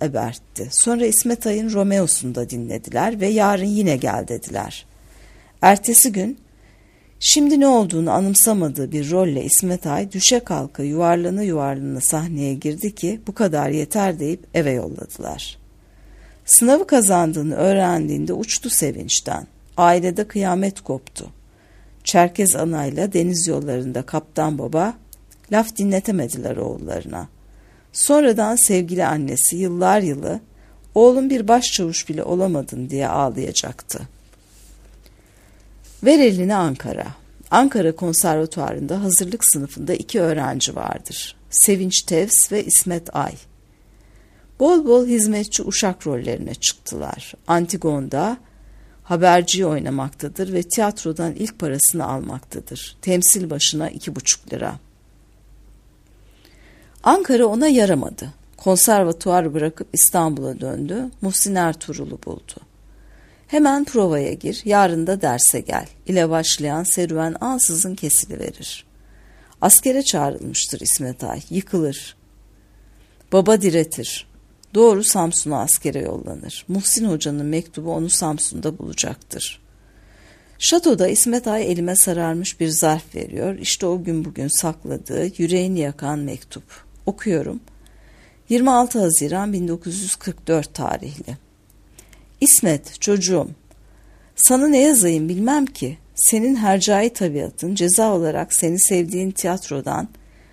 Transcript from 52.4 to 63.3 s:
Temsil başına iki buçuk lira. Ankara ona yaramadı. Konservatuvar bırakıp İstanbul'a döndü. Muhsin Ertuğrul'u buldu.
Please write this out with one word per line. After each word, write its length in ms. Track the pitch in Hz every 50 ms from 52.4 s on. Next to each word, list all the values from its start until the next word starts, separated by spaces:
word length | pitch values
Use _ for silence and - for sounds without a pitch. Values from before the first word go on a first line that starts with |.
| - - - - - - - - - - - _
Temsil 480 | - 190 180 180 175 - - 208 185 160
başına 400 | 151 143 - - - 151 147 -
iki 260 | - - - 165 147
buçuk 380 | 135 - - - - - - -
lira. 260 | 123 117 - - - _ _ _ _ _ _ _ _ _ _ _ _ _ - - - - - - - _ _ _ _ _ _ _ _ _ _ _ _ _ - _ - - - - - - - - - -
Ankara 420 | 226 302 392 370 - 262 233 247
ona 220 | 220 208 233 302
yaramadı. 680 | 311 277 247 208 190 175 139 - - - - - 139 - - - - -
Konservatuvar 960 | - - 190 190 180 - - 220 202 190 165 165 165 - 190 175 180 165 160 143
bırakıp 340 | 156 151 160 160 - - - -
İstanbul'a 640 | 156 - - - 180 165 160 151 143 135 131 127 -
döndü. 500 | 131 131 - - 143 147 180 233 262 254 - -
Muhsin 340 | 202 190 190 - - 202 196
Ertuğrul'u 640 | 180 175 165 156 - - - 147 - 139 147 143 - -
buldu. 280 | - - - - - - - - _ _ _ - - - - - - - - - -